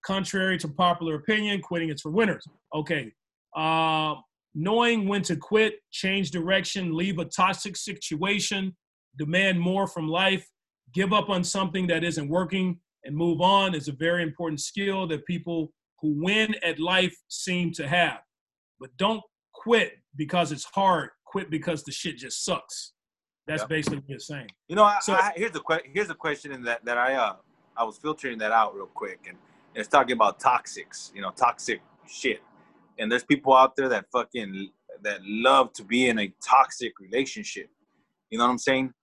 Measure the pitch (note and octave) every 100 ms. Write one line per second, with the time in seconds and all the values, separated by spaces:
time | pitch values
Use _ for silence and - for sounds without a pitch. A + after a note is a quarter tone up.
0 | - F#3+ F#3 G3 F#3+ F#3 D#3+ C#3+ F3+ F3
1 | E3 D#3 D3 G#3+ G#3 G3+ - F3 E3 C#3+
2 | D#3 E3+ A3 D3 - _ _ D3+ D3+ D#3
3 | A#2 - _ _ _ D#3 D#3+ D#3+ D#3+ D#3
4 | D#3 D3 - _ _ D3+ E3 A3 A#3 A#3
5 | G3 G3+ F#3 D#3 - G#3+ A3 G#3+ _ -
6 | F#3+ G3 F#3 F3 E3 F#3+ F#3 G3+ F3+ D#3+
7 | F#3 E3+ E3+ - F#3 F#3+ G#3 F3+ - G3+
8 | - D3+ F#3+ G#3 F#3+ G3+ F#3+ F3+ _ _
9 | _ - D3+ F3 G3 F3+ F3 F#3+ G3 -
10 | D#3 E3 F#3+ F#3+ - _ _ _ _ -
11 | G3 G#3 G3+ F#3 F3 G3 F#3+ F#3+ F3+ E3
12 | E3+ D#3+ C#3+ E3+ F3+ F#3+ F#3 F3 _ _
13 | - D3 E3+ E3 F3+ G3 F#3+ E3 C#3+ C3
14 | D#3+ F3 E3 D3 E3+ D3+ - - G3 F#3+
15 | F#3 D3+ - F3 E3+ E3+ D#3 _ _ _
16 | D#3 D3 F3 G#3+ A3 G#3 E3+ D3+ E3 F#3
17 | F#3 - _ - - F3+ E3+ E3 C#3+ F3
18 | E3 A#2 _ _ _ _ _ _ B2+ _
19 | G3 A3 - _ _ - - A3+ F3 -
20 | _ C#3 D3+ F3 E3 C#3+ - - G3 F3
21 | B2 _ - G3 F#3 D#3 D#3+ D#3 - -
22 | F3 A#2+ B2 - - D#3 - - - _
23 | _ _ _ _ - D#3 - D#3 C#3+ C#3+
24 | C#3 C3 - D3 A2+ - _ F3 G#3 G#3
25 | - F#3+ G3 E3+ G#3+ D#3+ - E3 D3+ C#3+
26 | G3+ D#3 D#3+ D3 D3 C3+ A#2+ A#2 A2+ A#2+
27 | B2+ C3+ A2+ F#2+ _ _ _ - A#2 G#2
28 | D3+ D#3 C3+ A#2 G#2+ A2+ G#2+ G2 F#2+ -
29 | G2+ F#2 - - _ _ _ - G#2+ C#3+
30 | B2 A#2+ G#2+ - C#3 B2 - - F2 -
31 | - G2 G2 - B2+ - - A2 _ _
32 | - - C3 G2 _ _ _ _ _ -
33 | A2 B2 - C#3+ C3+ C3 C3 - C3+ A2+
34 | F#2+ B2+ A2+ B2 G#2 F#2+ G2 _ _ -
35 | G2+ G2+ F#2+ G#2+ B2 C3+ A#2+ - G2+ A#2+
36 | B2+ A2+ G2+ - - C3+ C3 - A#2+ -
37 | F#2+ A2+ C3+ - G#2 - - _ _ _
38 | _ _ _ A2 A#2+ B2 - C3+ C3 -